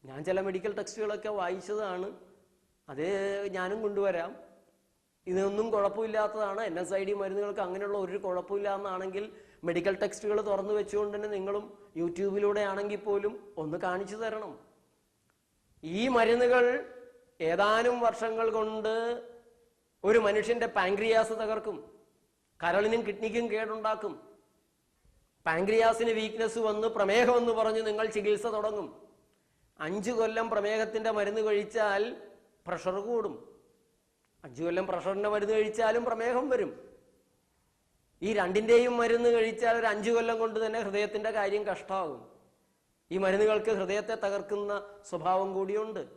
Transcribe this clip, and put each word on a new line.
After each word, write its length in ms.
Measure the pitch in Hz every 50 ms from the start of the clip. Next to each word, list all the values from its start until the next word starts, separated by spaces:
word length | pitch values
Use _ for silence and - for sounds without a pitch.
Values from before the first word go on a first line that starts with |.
| -
ഞാൻ 200 | 127 131 139 156
ചില 160 | 185 185 190
മെഡിക്കൽ 320 | 190 196 185 185 175 214
ടെക്സ്റ്റുകളൊക്കെ 560 | 202 214 202 - - 226 214 208 214 208 214 214
വായിച്ചതാണ്, 840 | 214 202 180 175 180 190 185 202 208 214 214 196 180 180 185 208 - - - - - _ _ _ _ _ _ _ _ _ _ -
അത് 160 | 139 135 156 180 202 196 196 196 196 202 202 196
ഞാനും 300 | 185 185 185 185 202 220
കൊണ്ടുവരാം. 540 | 220 208 202 196 196 196 180 170 165 180 - - - - - _ _ _ _ _ _ _ _ _ _ _ _ _ _
ഇതൊന്നും 440 | 180 180 190 196 196 202 208 220 226
കുഴപ്പമില്ലാത്തതാണ്, 920 | 220 208 202 202 202 214 220 220 214 220 214 208 214 214 214 196 196 208
എൻ 200 | 226 202 165 175
എസ് 140 | 180 175 196
ഐ 100 | 190 196
ഡി 80 | 190
മരുന്നുകൾക്ക് 480 | 208 202 196 196 190 202 202 202 196 214
അങ്ങനെയുള്ള 380 | 196 180 185 196 202 202 202 202
ഒരു 200 | 190 180 190 202
കുഴപ്പമില്ല 560 | 202 185 180 180 175 180 202 202 202 202 196
എന്നാണെങ്കിൽ 580 | 196 202 196 185 185 190 190 185 196 208 220 - - - - - - -
മെഡിക്കൽ 300 | 175 170 175 175 196 190
ടെക്സ്റ്റുകൾ 520 | 190 208 196 208 - - 208 208 214 208
തുറന്നു 280 | 214 202 196 190 208 208
വെച്ചുകൊണ്ട് 420 | 214 196 196 202 208 208 208 208
തന്നെ 120 | 208 208 214
നിങ്ങളും 600 | 208 196 190 202 202 208 208 - - - - - _ 160
youtube-ിലൂടെ 640 | 170 170 170 175 196 202 190 208 202 202 202 208
ആണെങ്കിൽ 360 | 208 196 196 202 202 208 208
പോലും 580 | 190 208 214 202 202 202 208 - - - - -
ഒന്ന് 220 | - 156 156 156 180
കാണിച്ചു 380 | 185 185 180 185 196 190 208
തരണം. 420 | 220 226 220 214 214 214 175 131 - - _ _ _ _ _ _ _ _ _ _ _ _ _ _ _ _ _ _ _ _ _ _ _ -
ഈ 240 | 160 170 202 233 269
മരുന്നുകൾ 840 | 254 233 226 226 233 240 247 240 247 247 240 247 254 285 - - - - - - - - _ _ _ _
ഏതാനും 600 | 160 160 170 180 202 208 220 226 233 247 247 240
വർഷങ്ങൾ 500 | 240 226 220 - 226 226 220 226 226 220
കൊണ്ട് 720 | 214 226 214 220 220 220 214 220 220 226 233 233 240 240 - - - - - - _ _ _ _ _ _ _ _ _ _ -
ഒരു 140 | 196 220 233
മനുഷ്യന്റെ 480 | 202 202 202 214 202 - 240 233 226
പാൻക്രിയാസ് 680 | 220 - 208 185 185 202 196 220 226 226 226 220 220
തകർക്കും, 680 | 220 220 220 208 220 214 220 220 185 147 - - - - _ _ _ _ _ _ _ _ _ _ _ _ 165
കരളിനും 420 | 170 175 196 208 214 226 233 226
കിഡ്നിക്കും 440 | 208 202 202 226 220 202 240 233 226
കേടുണ്ടാക്കും. 720 | 208 220 220 214 220 220 214 220 220 214 214 196 160 - - - - _ _ _ _ _ _ _ _ _ _ _ _ _ _ - _ _ _ _ _ _ _
പാൻക്രിയാസിന് 640 | - 160 165 190 196 220 226 226 226 226 226 233 233
വീക്ക്നെസ് 480 | 226 220 220 214 214 226 226 220 226 233
വന്ന് 300 | 226 220 208 208 220 226
പ്രമേഹം 480 | 226 220 202 190 202 233 247 247 240
എന്ന് 160 | 240 240 233
പറഞ്ഞ് 340 | 226 220 220 220 214 226 220
നിങ്ങൾ 200 | 214 208 214 220
ചികിത്സ 400 | 220 220 208 196 208 208 202 214
തുടങ്ങും. 580 | 233 220 208 208 220 208 208 175 - - - - - _ _ _ _ _ _ _ _ _ _ _ _ _ -
അഞ്ചു 300 | 151 160 185 214 185 226
കൊല്ലം 400 | 247 220 226 220 220 226 226 226
പ്രമേഹത്തിന്റെ 600 | 226 208 202 208 220 220 220 220 220 220 220 226
മരുന്ന് 300 | 214 208 202 202 208 220
കഴിച്ചാൽ 760 | 214 214 208 202 208 208 - 233 214 208 196 196 214 240 - - - - - - _ _ _ _ _
പ്രഷർ 340 | - 180 156 - 185 185 202
കൂടും, 600 | 202 226 240 226 214 190 139 - - - - - _ _ _ _ _ _ _ _ _ _ _ _ _ _ _ _ -
അഞ്ചു 180 | 147 123 135
കൊല്ലം 240 | 165 170 170 185 190
പ്രഷറിന്റെ 420 | 190 185 175 - 190 196 196 208 214
മരുന്ന് 260 | 208 208 202 202 220
കഴിച്ചാലും 500 | 220 214 214 214 220 226 220 220 240 233
പ്രമേഹം 440 | 247 233 220 233 240 247 247 294 285
വരും. 400 | 262 220 196 147 - - - - - - _ _ _ _ _ _ _ _ _ _ _ _ _ _ _ _ _ _ _ _ _ _ _ _
ഈ 100 | 175 202
രണ്ടിന്റെയും 640 | 220 208 185 175 185 208 220 220 233 233 247 247 240
മരുന്ന് 320 | 233 233 226 233 233 240 240
കഴിച്ചാൽ 480 | 240 233 220 226 220 220 240 233 226
ഒരു 100 | 233 226
അഞ്ചു 240 | 220 208 214 202 226
കൊല്ലം 280 | 233 233 233 226 233 220
കൊണ്ട് 280 | 226 226 214 220 226
തന്നെ 140 | 220 220 226
ഹൃദയത്തിന്റെ 500 | 220 196 196 208 208 208 208 208 214 220
കാര്യം 340 | 220 220 202 196 202 208 208
കഷ്ടമാകും. 680 | 202 180 156 - - 190 190 180 156 131 117 - - - - _ _ _ _ _ _ _ _ _ _ _ _ _ _
ഈ 80 | 165 190
മരുന്നുകൾക്ക് 520 | 196 190 190 202 214 214 214 208 214 220
ഹൃദയത്തെ 440 | 220 196 190 180 202 208 208 208 220
തകർക്കുന്ന 680 | 220 214 202 196 202 196 202 208 208 202 202 202 196 202 - - - - -
സ്വഭാവം 460 | - 170 156 180 185 190 196 196 190
കൂടിയുണ്ട്. 520 | 190 196 190 202 214 220 220 214 190 139 - -